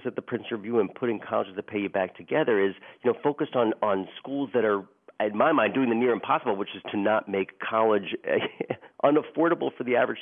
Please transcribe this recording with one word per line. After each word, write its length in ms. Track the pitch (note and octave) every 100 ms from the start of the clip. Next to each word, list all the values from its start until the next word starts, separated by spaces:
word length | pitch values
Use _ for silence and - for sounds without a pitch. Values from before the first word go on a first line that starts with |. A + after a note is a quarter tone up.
| B2+
at 100 | -
the 80 |
Princeton 340 | - A#2 - A2+
Review 220 | G2+ A#2
and 120 | F#2+ -
putting 240 | B2 G#2
Colleges 360 | - A2 G2 F#2
That 120 | -
Pay 140 | G#2+
You 80 | G2
Back 280 | G2 F#2 -
together 420 | E2+ C#3 C#3+ G#2+
is, 140 | G2 F#2 - -
you 80 | A#2+
know, 80 | A2+
focused 340 | D3 C#3+ D3+ C3+
on, 180 | A2 -
on 240 | G#2+ F#2+ F2+ -
schools 320 | - C#3 C#3 B2
that 100 | A2
are, 180 | G2+ F#2+ _ - -
in 180 | G#2+ G#2
my 140 | D#3
mind, 240 | D3 G#2+ C3+
doing 140 | B2+
the 60 | A2+
near 160 | B2
impossible, 440 | G#2+ - D3+ B2+ G2
which 200 | G2+ F#2+
is 60 | -
to 60 | G#2
not 320 | G2+ G#2+ -
make 300 | G2 F#2+ -
college 560 | - A2+ A2 G#2 F2 A2 -
<laughs> 760 | E2 - - - - - -
unaffordable 680 | C#3 D3+ D3 - E3 E3 C#3 -
for 60 |
the 120 | B2 B2
average 220 | B2 A2